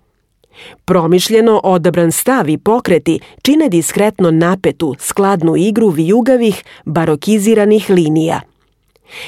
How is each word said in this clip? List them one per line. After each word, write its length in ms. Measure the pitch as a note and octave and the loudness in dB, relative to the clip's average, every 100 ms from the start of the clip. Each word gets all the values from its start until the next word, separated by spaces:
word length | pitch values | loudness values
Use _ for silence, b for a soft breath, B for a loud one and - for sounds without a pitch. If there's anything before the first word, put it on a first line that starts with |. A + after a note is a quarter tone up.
| _ _ _ _ B B B B | _ _ _ _ B B B B
Promišljeno 760 | - F#3 D#3+ F3+ - A3 A3+ G#3+ | -2 -2 2 0 2 2 2 2
odabran 480 | F#3+ F3+ E3+ F3 E3+ | 2 0 0 0 -2
stav 360 | - B3 C4 D3+ | -2 -2 -2 -2
i 100 | D3+ | -2
pokreti 600 | G#3 A#3+ - D#3+ E3+ D#3+ B B | 0 -2 0 0 0 -4 B B
čine 260 | - D#4 C#4+ | 0 2 2
diskretno 640 | E3+ - G3 G#3+ G#3 F3 | 0 -2 -2 -2 0 0
napetu, 640 | D#3+ E3+ F#3+ D#3+ - D#3 - | 2 0 0 -4 -4 -6 -6
skladnu 580 | - - G3 F#3+ E3 D#3 | -8 -2 -2 0 0 0
igru 320 | G3+ A3 G#3+ | 0 0 0
vijugavih, 760 | D3+ D#3+ A#3 A#3 B3 A3+ F#3+ B B | 0 0 0 2 2 0 -2 B B
barokiziranih 1080 | - D#3+ D#3+ D3 G3+ A3 G#3 A3 G3+ G#3+ G#3 | -6 -2 -2 -2 -2 0 2 2 4 2 2
linija. 500 | F#3 D3+ D#3 D#3+ - - _ _ _ _ B B B | 0 2 0 -2 -4 -10 _ _ _ _ B B B